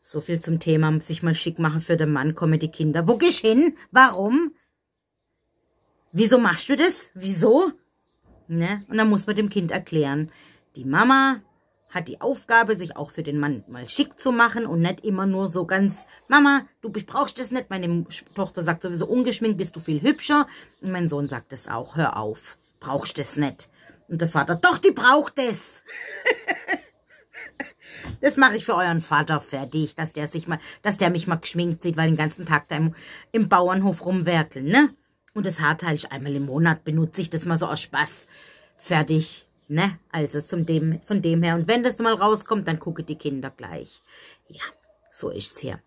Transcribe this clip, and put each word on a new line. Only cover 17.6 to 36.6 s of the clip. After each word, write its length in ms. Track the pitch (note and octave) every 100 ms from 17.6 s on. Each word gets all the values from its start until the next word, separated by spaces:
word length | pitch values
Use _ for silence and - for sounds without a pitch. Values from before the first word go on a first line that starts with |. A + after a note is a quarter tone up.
| B3
Meine 160 | F#3+ F3
Sch-, 380 | E3+ E3+ - -
Tochter 280 | - F#3 -
sagt 200 | E3+ E3
sowieso, 240 | F#3 E3+ -
"Ungeschminkt 520 | B3 B3 A3+ A3+ G3
bist 160 | F3+
du 60 | -
viel 220 | E3 D3+
hübscher." 440 | G3 D4+ - D4 F#3+ - - _
Und 100 | F#3+
mein 160 | F#3 E3+
Sohn 200 | D3 C#3+
sagt 240 | C3 -
das 160 | C3 -
auch, 280 | A2+ B2 D#3
"Hör 200 | D3+ -
auf, 420 | G#2+ A2 - - _ _
brauchst 380 | - C#3 - -
das 180 | C#3 -
nicht." 340 | D3 - - _ - _ _
Und 120 | E3+
der 80 | E3+
Vater, 260 | D#3+ C#3
"Doch, 240 | E3+ F4 F4
die 140 | F#4+
braucht 460 | - B3 C#4+ D4 -
es." 200 | B3 G#3 - - _ - - -
<laughs> 600 | C5 - - - - G4 - _ _ _ _ - - _ - _ - - - -
Das 160 | C#4 C#4+
mache 200 | C4 G#3+
ich 80 |
für 100 | G#3+
euren 260 | F3+ F3+ E3+
Vater 400 | E3 D3 D3+ D#3
fertig, 540 | - C3+ C3+ D#3 D3+
dass 180 | - D#3
der 160 | - D3
sich 180 | E3 E3+
mal, 120 | D#3+ - -
dass 140 | G#3 G3+
der 140 | F3
mich 160 | F3 E3+
mal 100 | E3
geschminkt 460 | - E3+ F3 E3
sieht, 140 | F3 D#3+
weil 120 | D#3+
den 80 | D#3
ganzen 300 | D#3 - E3+
Tag 220 | D3+ -
da 80 | D3+
im, 180 | D#3+ - - - -
im 160 | A3+ G3
Bauernhof 560 | F#3+ F3+ F#3 G3 E3
rumwerkeln, 600 | F3+ F#3 E3+ E3+ D#3 C3+ C#3
ne? 280 | A3+ D4 - _ _ _
Und 100 | G#3+
das 160 | G3 D#3+
Haarteil 340 | D3+ D#3+ F3
ist 160 | D3+ -
einmal 220 | C3+ C#3
im 120 | C#3 C#3
Monat, 380 | C3